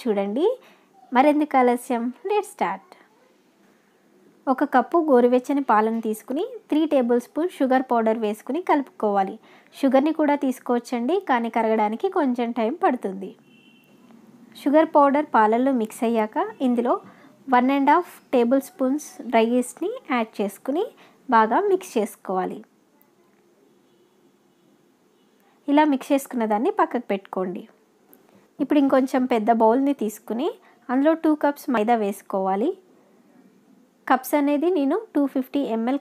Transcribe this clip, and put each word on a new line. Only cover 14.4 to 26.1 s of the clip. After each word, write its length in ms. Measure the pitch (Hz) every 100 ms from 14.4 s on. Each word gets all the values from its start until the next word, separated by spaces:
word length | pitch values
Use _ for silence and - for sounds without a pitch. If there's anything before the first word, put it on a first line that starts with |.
| - -
షుగర్ 280 | 277 302 320 302
పౌడర్ 320 | 285 277 302 233
పాలల్లో 380 | 214 233 269 247
మిక్స్ 200 | 214 - 233
అయ్యాక 300 | 226 214 302 415 440 254
ఇందులో 280 | 240 240 403 - - - _ - 247
వన్ 140 | 254 277
అండ్ 160 | 277
హాఫ్ 220 | 330 - - _ 254
టేబుల్ 260 | 240 269 -
స్పూన్స్ 380 | - 262 294 - - 226
డ్రై 160 | 226 226 247
ఈస్ట్ని 320 | 247 - 370 508 - 247
యాడ్ 180 | 220 -
చేసుకుని 460 | 196 - - 311 494 - - _ - 226
బాగా 240 | 220 277 415
మిక్స్ 240 | 370 - 233
చేసుకోవాలి. 600 | - - - 185 180 - - _ _ _ _ _ _ _ _ _ _ _ _ _ _ _ _ _ _ _ _ _ _ _ _ _ _ _ _ _ -
ఇలా 180 | 285 302
మిక్స్ 180 | 262 -